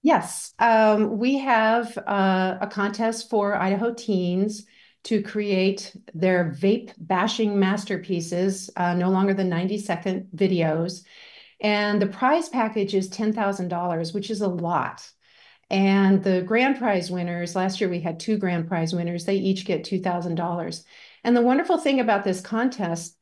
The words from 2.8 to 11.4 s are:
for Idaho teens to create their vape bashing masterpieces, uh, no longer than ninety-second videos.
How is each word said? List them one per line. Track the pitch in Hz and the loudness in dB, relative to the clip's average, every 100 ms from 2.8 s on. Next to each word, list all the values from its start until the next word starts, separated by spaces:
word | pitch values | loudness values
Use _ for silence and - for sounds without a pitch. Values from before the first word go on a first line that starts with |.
| 202 214 226 226 - | -4 0 -2 -2 -2
for | 220 202 | 0 0
Idaho | 208 190 196 233 | 0 0 0 0
teens | 233 - 190 180 185 208 214 - _ _ _ | -4 -2 0 0 0 0 -4 -16 _ _ _
to | - 214 | -2 -2
create | 208 208 208 190 190 196 - - - | -2 -4 0 2 2 0 -10 -16 -14
their | 160 185 180 165 139 | 0 2 2 0 0
vape | 196 233 - - | 2 2 -2 -18
bashing | 165 185 214 226 214 202 | -2 0 0 0 0 2
masterpieces, | 190 208 202 190 - 175 165 175 190 190 - - | 2 0 -4 -6 -4 -4 -2 -2 0 -2 -8 -2
uh, | 175 175 | 0 2
no | 180 | 2
longer | 190 196 196 | 2 2 2
than | 185 | 0
ninety-second | 170 185 208 202 170 190 185 - 160 | 0 -2 -4 -4 -4 -2 -4 -6 0
videos. | 190 175 160 160 175 - - - - - | 2 2 2 0 -2 -6 -16 -20 -20 -20